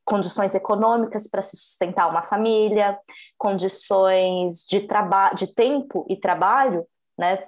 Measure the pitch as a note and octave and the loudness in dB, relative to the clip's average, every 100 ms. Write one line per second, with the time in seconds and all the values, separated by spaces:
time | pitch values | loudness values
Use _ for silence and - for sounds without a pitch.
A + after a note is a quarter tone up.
0 | - G3+ F3+ - G3 F#3+ - G#3 A3 A#3 | -2 -2 0 -2 0 -2 0 2 2 2
1 | A3 G#3+ G#3+ G3 F#3+ - - - F3+ F#3+ | 0 -6 -6 -6 -8 -12 -16 -6 -4 0
2 | E3 E3+ - G#3 A3+ A3 G#3+ G#3 G3+ G3+ | 0 0 -2 0 2 2 2 2 0 -2
3 | - - - - G3+ F#3+ F#3+ - - G3 | -12 -20 -20 -4 -2 0 -2 -4 0 2
4 | F#3+ F#3 F#3 F3+ F3+ E3+ - G3+ G#3 G#3 | 4 4 2 0 -2 -6 -4 -2 0 -2
5 | F#3 G3 G3 F#3+ F#3+ - B3 C#4+ C4 E3+ | 2 2 2 0 -4 0 2 0 -4 -8
6 | - F#3+ G3 F3 F#3 B3+ C4+ F3 E3 _ | -6 -4 -2 0 2 2 2 0 -6 _
7 | _ - F3 F#3+ | _ -4 -2 -2